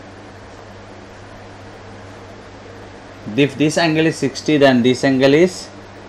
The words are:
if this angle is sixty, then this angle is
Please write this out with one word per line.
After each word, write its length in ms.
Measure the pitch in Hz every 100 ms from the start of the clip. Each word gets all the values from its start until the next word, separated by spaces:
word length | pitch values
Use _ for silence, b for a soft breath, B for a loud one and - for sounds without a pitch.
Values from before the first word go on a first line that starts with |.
| - - - - - - - - - - - - - - - - - - - - - - 95 - - - - - - - - - - 107
if 200 | 139 123
this 200 | 151 147
angle 300 | 165 156 160
is 80 | 151
sixty, 400 | 135 - - 151
then 260 | 135 127
this 200 | 120 123
angle 320 | 139 131 135 143
is 220 | 180 - - - - -